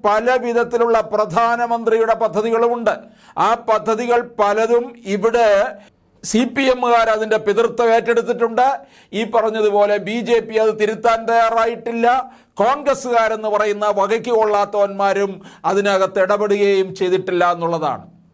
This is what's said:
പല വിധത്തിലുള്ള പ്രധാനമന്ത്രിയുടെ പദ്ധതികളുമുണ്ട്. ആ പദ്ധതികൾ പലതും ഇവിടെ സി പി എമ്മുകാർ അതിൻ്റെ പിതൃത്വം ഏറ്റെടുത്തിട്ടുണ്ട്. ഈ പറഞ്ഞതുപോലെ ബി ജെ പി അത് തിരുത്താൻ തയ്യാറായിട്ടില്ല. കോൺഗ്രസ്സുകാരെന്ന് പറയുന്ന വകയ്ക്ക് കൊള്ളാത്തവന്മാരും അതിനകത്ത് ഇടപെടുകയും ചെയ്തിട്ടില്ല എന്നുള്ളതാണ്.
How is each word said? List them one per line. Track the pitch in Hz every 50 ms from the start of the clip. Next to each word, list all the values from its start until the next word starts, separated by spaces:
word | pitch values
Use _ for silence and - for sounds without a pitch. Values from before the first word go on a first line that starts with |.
| -
പല | 208 - 320 233 247 254 254 240
വിധത്തിലുള്ള | 240 233 233 240 240 240 233 233 233 226 226 214 220
പ്രധാനമന്ത്രിയുടെ | 208 208 214 185 165 226 233 233 233 233 240 233 233 233 233 226 220 226 226 220 220 -
പദ്ധതികളുമുണ്ട്. | 233 214 165 202 214 233 226 233 226 240 240 233 233 220 180 - - - - _ - - - - 170
ആ | 208 233 233 233 226
പദ്ധതികൾ | 214 214 214 214 226 220 247 240 240 240 233 240 - -
പലതും | 208 202 208 220 226 226 240 240 240 240 233 - - 196 202
ഇവിടെ | 202 190 233 233 240 233 214 202 196 220 262 - - - - _ _ _ _ _ _ - -
സി | - 220 262 247 240
പി | 277 269 254 254
എമ്മുകാർ | 247 247 240 233 233 226 220 214
അതിൻ്റെ | 214 220 214 214 214 214
പിതൃത്വം | 202 202 220 233 233 233 240 240 226 226
ഏറ്റെടുത്തിട്ടുണ്ട്. | 233 226 226 233 233 202 196 240 185 233 233 226 240 254 269 277 269 - _ - - - _ - 202
ഈ | 226 202 233
പറഞ്ഞതുപോലെ | 226 220 220 220 220 214 214 202 202 208 208 208 208 180 196
ബി | 220 240 220 233
ജെ | 240 226 - 214
പി | 214 214 220
അത് | 220 214 214
തിരുത്താൻ | 214 208 220 220 220 233 226 226 226 226
തയ്യാറായിട്ടില്ല. | 233 226 226 226 226 226 226 233 233 - - 233 233 233 233 240 247 262 247 - - - _ _ _ -
കോൺഗ്രസ്സുകാരെന്ന് | 202 233 269 294 285 285 262 247 - 254 240 233 226 220 220 220 220 214 208
പറയുന്ന | 208 214 214 208 208 208 208 196 202
വകയ്ക്ക് | 196 190 226 226 226 247 233 220
കൊള്ളാത്തവന്മാരും | 220 214 208 202 202 202 208 208 202 196 196 196 196 196 196 196 202 196 190 196 - - - - - 165
അതിനകത്ത് | 190 196 196 202 196 190 190 185 196 202 185
ഇടപെടുകയും | 185 208 202 214 208 202 202 202 202 196 190 190 190 185 -
ചെയ്തിട്ടില്ല | 190 180 185 185 185 185 180 175 175 175 175
എന്നുള്ളതാണ്. | 170 170 170 170 165 156 147 123 107 - - _ _ _ _